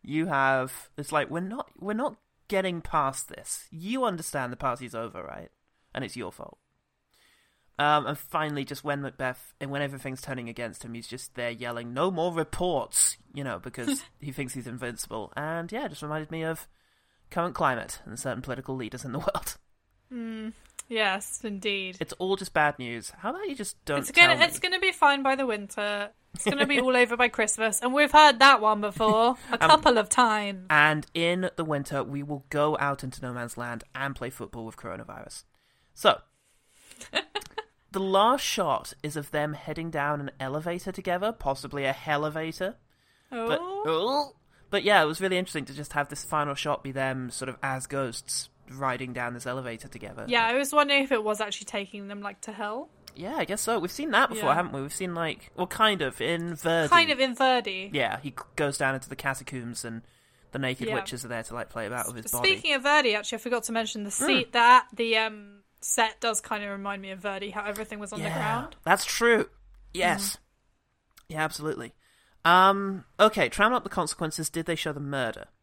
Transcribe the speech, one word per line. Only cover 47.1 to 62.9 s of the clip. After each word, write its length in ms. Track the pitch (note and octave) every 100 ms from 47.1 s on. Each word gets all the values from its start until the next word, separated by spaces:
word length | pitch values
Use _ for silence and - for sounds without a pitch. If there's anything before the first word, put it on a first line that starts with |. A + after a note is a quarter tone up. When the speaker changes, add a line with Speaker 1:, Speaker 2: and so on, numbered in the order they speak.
| C3 B2+
Speaker 1:
sort 200 | - C3
of 60 | B2
as 240 | C#3 C3 C3
ghosts 600 | C#3 C3 A#2+ - - - _ -
riding 420 | C3 C3+ B2 B2+
down 220 | B2 A#2+
this 120 | A#2+ B2
elevator 400 | B2+ B2+ A2+ C3
together. 360 | - G2+ F#2+ A2
Speaker 2:
Yeah, 180 | A#3+ A3+
I 80 |
was 180 | B3+ C#4
wondering 300 | D4 C#4+ C#4
if 100 | C4+
it 100 | A#3+
was 200 | G#3+ G#3
actually 240 | G#3 G#3 G3+
taking 420 | G#3 G3 G#3 G3+
them, 140 | G3+
like, 180 | G3+ G3+
to 100 | -
hell. 360 | G#3 G#3 A3+ D4+ _ -
Speaker 1:
Yeah, 200 | - F3+ D4+
I 80 |
guess 160 | E3+ G3+
so. 180 | - A3+
We've 120 | F3
seen 220 | - D#3+
that 180 | G3+ C4+
before, 180 | A3 D#3
Speaker 2:
Yeah. 60 |
Speaker 1:
haven't 180 | D3+ F3+
we? 80 | C#3
We've 140 | C#3
seen, 200 | - F#3
like, 360 | E3+ E3 - - -
well, 100 | F3+
kind 340 | - A3 G3
of 220 | C#3 -
in 320 | A#2+ E3+ E3+
Verdi. 340 | D#3+ E3+ E3 D3+
Speaker 2:
Kind 220 | E4+ E4
of 100 | C4+
in 140 | C4
Verdi. 560 | A#3 C4 B3+ G#3 F#3+ G3
Speaker 1:
Yeah, 260 | D3 A2+ G2+
he 80 | C#3
c-, 60 | - - -
goes 220 | D3 C#3
down 160 | C3+
into 160 | C3+ -
the 60 | C3+
catacombs 680 | C#3+ C3 - C3 A#2+ A#2
and 160 | A#2+ A2+ - _ _ _ _
the 60 | -
naked 300 | C3+ B2+ C3
Speaker 2:
Yeah. 60 |
Speaker 1:
witches 280 | C3+ G2 B2
are 60 | B2
there 140 | A#2+
to, 120 | A2+
like, 140 | A#2 -
play 180 | A#2 G#2+
about 200 | B2 -
with 100 | A#2+
his 100 | A2
Speaker 2:
S-, 60 |
Speaker 1:
body. 200 | - F#4+
Speaker 2:
speaking 200 | F#4+ E4+
of 80 | C#4
Verdi, 300 | C#4